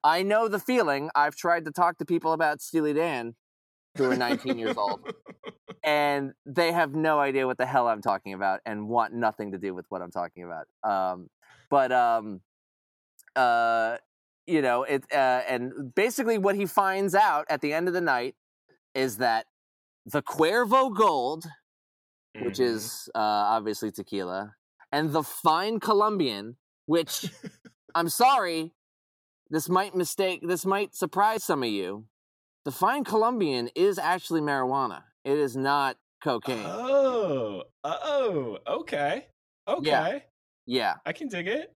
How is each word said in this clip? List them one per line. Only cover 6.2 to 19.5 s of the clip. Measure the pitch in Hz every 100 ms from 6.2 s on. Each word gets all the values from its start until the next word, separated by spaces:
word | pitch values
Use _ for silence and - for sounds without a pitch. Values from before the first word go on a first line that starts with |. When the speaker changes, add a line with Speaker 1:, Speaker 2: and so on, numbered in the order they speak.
| 139 -
Speaker 1:
they | - 139 170
have | 170 156
no | 147 156 151
idea | 139 135 131
what | 123
the | 127
hell | 135 120
I'm | 110
talking | 101 98 98
about | 95 98 95 110
and | 104 107
want | 117 110
nothing | 117 117 - 104
to | 95
do | 98
with | 90 87
what | 95
I'm | 90
talking | 92 87 -
about. | 87 80 - _
Um, | 107 98 92 90 82 _ _ - _
but, | 139 131
um, | 127 120 113 107 95 _ _ _ _ _ _ _ _ -
uh, | - 123 117 117 113 113 117 _ _ _ _ -
you | 160
know, | 135 120
it, | 131 139 -
uh, | 147 131 127 120
and | 127 123 131 135
basically | 147 220 247 226 226
what | 196
he | 202 196
finds | - 196 190 196
out | 190 208 147 156
at | 147
the | 147
end | 156 175
of |
the | 175
night | 170 127 127 - _ _ _ _ _
is | 131 131 104
that | 123 113 -